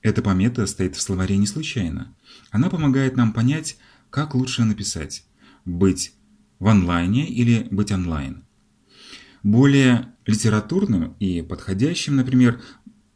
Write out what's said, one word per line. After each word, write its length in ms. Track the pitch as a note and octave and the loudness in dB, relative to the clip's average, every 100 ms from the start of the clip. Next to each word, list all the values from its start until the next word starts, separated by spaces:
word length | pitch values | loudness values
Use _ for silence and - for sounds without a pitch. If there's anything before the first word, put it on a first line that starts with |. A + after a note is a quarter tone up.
Эта 200 | A2+ A#2+ | 0 0
помета 440 | A2 F#2 G#2 A#3 G2 | 0 2 0 0 -6
стоит 280 | - F#2 - | -4 -6 -4
в 60 | |
словаре 340 | - F#2 F#2 G2 | -6 -4 0 0
не 120 | G2+ | 0
случайно. 680 | D#3 D3+ B2 F2 D#2 - - _ - _ | -4 -8 -6 -6 -6 -12 -18 _ -20 _
Она 200 | G#2+ F3 | -2 -2
помогает 480 | F3+ D3 C3+ C3 B2+ | 0 0 0 0 0
нам 160 | A2+ | 0
понять, 440 | A2 A#2+ D#3 D#3 - _ _ _ | 2 0 -2 -6 -16 _ _ _
как 260 | - D3+ B2+ | -6 -4 -4
лучше 280 | B2+ - | -4 0
написать 640 | A2 G#2 G2 - D2 - _ _ _ _ - | 0 0 -6 -8 -10 -12 _ _ _ _ -10
«быть 480 | F2 F#2+ F#2 - _ _ _ _ _ | 2 2 2 -6 _ _ _ _ _
в 80 | A2+ | 4
онлайне» 600 | G#2+ F2 F2 F2+ A#2 E3 | 4 4 0 2 0 0
или 400 | A#2+ A#2+ A2+ - | 0 2 2 0
«быть 200 | G2 G2+ | -4 -2
онлайн». 520 | G2 E2+ D2+ C2+ - _ _ _ _ _ _ - - - _ | -2 -2 -4 -6 -12 _ _ _ _ _ _ -20 -20 -20 _
Более 720 | G2+ A2 C#3 C#3 C3 A#2+ - _ - | 2 4 6 6 4 4 -2 _ -2
литературным 880 | G#2+ A2+ G#2+ G#2 F3+ G3 G2 E2 - | 0 2 0 0 -2 0 0 -2 -4
и 220 | G2 E2+ | -4 -4
подходящим, 760 | D#2 E2+ - F#2+ C#3 F3 - C#3 | -6 -10 -6 -2 -2 -2 -2 0
например, 440 | B2+ B2+ B2 A#2 - - - _ _ | 2 4 4 2 -12 -20 -20 _ _